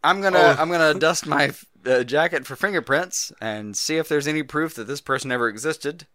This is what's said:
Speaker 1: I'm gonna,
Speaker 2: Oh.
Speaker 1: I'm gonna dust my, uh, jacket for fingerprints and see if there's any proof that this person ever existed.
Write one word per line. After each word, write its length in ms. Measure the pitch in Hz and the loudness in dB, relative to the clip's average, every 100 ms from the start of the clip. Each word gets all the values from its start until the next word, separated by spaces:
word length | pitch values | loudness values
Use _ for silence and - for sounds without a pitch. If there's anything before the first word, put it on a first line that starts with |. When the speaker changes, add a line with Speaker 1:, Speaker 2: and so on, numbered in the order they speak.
Speaker 1:
I'm 160 | 156 190 | 0 2
gonna, 180 | 196 180 | 4 6
Speaker 2:
Oh. 180 | 170 147 | 6 4
Speaker 1:
I'm 120 | 160 | 0
gonna 240 | 175 160 | 4 4
dust 320 | 151 160 170 151 | 4 2 0 0
my, 240 | 147 139 - - _ | 0 0 -2 -18 _
uh, 200 | 123 127 | 0 2
jacket 420 | 120 139 170 156 127 | 2 0 2 -2 -6
for 80 | |
fingerprints 760 | 135 196 185 131 139 180 - - - | -6 -2 -2 0 -2 0 -6 -8 -8
and 360 | 110 107 107 101 | -8 -8 -8 -6
see 200 | - 160 | -4 -2
if 120 | 160 | 0
there's 200 | 151 143 | -2 0
any 140 | 156 | -4
proof 300 | 139 147 160 139 | -4 -4 -6 -8
that 80 | |
this 160 | 104 107 | -10 -10
person 320 | - 131 127 | -4 -4 -2
ever 160 | 123 120 | -2 -2
existed. 580 | 107 147 156 143 165 151 | -2 -6 -4 -6 -8 -18